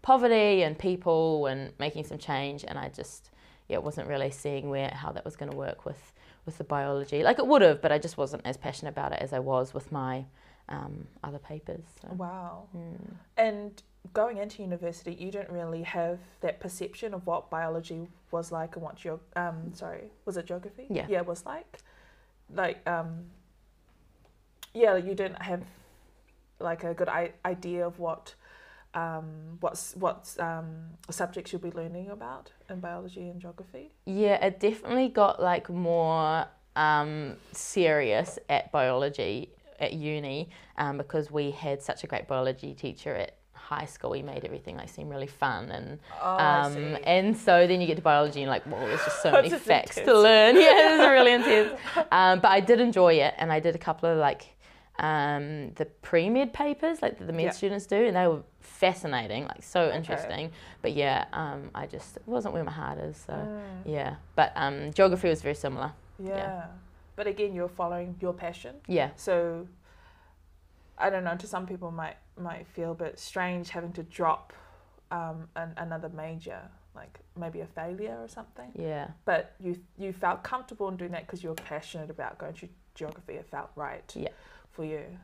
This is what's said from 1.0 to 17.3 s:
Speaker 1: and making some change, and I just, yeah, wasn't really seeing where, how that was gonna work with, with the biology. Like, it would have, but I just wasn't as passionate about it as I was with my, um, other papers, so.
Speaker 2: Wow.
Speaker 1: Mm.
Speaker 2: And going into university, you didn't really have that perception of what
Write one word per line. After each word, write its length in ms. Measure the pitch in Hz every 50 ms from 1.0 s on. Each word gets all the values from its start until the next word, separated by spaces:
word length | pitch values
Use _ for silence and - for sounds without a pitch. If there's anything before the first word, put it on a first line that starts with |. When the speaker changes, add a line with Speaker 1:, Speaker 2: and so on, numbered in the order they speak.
| 180 180 165 160 165 160 156 151 143
Speaker 1:
and 260 | 135 131 135 135 - - -
making 240 | - 151 151 160 151
some 140 | 151 151 147
change, 440 | - - 143 135 139 143 143 143 -
and 140 | - -
I 120 | 139 135 131
just, 420 | 135 - - - - - _ _ _ _ _ - _ _ _
yeah, 120 | - - -
wasn't 280 | - 147 151 156 -
really 220 | - 143 139 135 135
seeing 400 | 135 - - 147 143 139 143 143
where, 200 | 139 135 135 -
how 220 | - 135 147 151
that 140 | 147 - -
was 100 | 156 156
gonna 200 | - 143 143 139
work 280 | 139 135 - - - -
with, 300 | - 143 131 - _ _ _ _ - - _ _
with 140 | 160 - -
the 40 | -
biology. 600 | - 147 143 139 139 139 139 143 143 147 143 -
Like, 160 | 127 - -
it 80 | 262
would 160 | 254 294 269 202
have, 180 | 165 147 147
but 100 | - 156
I 60 | 147
just 200 | 151 151 165 -
wasn't 280 | - 143 135 147 - -
as 100 | 120 135
passionate 360 | - - 139 127 - - 151
about 220 | 147 139 139 135 -
it 60 | -
as 140 | - 135 139
I 60 | 131
was 340 | 131 135 131 127 135 131 -
with 180 | 135 131 -
my, 340 | 156 143 131 131 127 131 135 131 _ _ _ _ _ _ _ -
um, 380 | 147 143 139 143 143 - - - _ _ -
other 160 | 147 143 143
papers, 440 | 143 - 156 156 156 165 165 170 165 _ _ -
so. 80 | - - 185
Speaker 2:
Wow. 540 | 180 180 175 185 190 180 175 165 180 202 190 190
Speaker 1:
Mm. 380 | 175 170 170 170 180 185 - 180 175 - _ _
Speaker 2:
And 480 | - 226 220 208 208 208 208 202 - _ _ _ _ _ 185 _
going 240 | 214 214 240 233
into 240 | 196 208 214 - -
university, 520 | 202 185 175 175 175 170 170 170 - 175 170
you 180 | 175 175 190
didn't 180 | 196 202 196 -
really 320 | 175 175 170 165 165 165 170
have 360 | - - 180 170 170 175 180 180 - _ _
that 180 | - 170 156 -
perception 540 | - 185 180 - 180 - - - 233 220 202
of 120 | 180 180
what 240 | 180